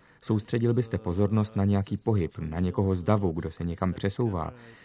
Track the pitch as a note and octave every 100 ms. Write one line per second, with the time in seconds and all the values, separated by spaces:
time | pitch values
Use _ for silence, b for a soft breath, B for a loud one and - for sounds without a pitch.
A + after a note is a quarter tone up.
0 | b b - A2 - A#2 A#2 A#2+ A#2 -
1 | - F2 G2+ G#2+ G#2 G2+ G2 G2+ G2 G#2
2 | A#2 G#2 D#2 - D#2+ E2 F2+ F2+ G2 F#2
3 | E2 G#2+ F#2+ D#2+ D#2+ - E2+ E2 F#2 F2
4 | G2 - A#2+ F2+ D#2+ B A#2 A#2